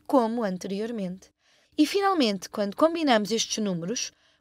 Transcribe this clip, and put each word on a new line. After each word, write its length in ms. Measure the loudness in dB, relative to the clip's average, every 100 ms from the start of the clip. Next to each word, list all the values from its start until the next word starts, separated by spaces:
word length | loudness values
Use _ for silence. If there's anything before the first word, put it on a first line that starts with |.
como 380 | 2 2 2 -2
anteriormente. 880 | -4 -4 -6 -6 -6 -6 -8 -8 -16 _ _ _ _ 0
E, 80 | 2
finalmente, 640 | 4 2 4 2 0 -6
quando 260 | -4 -4
combinamos 560 | 2 2 2 2 2 2
estes 320 | -2 -2 -2
números, 480 | -2 -2 -4 -6 -8 _ _ _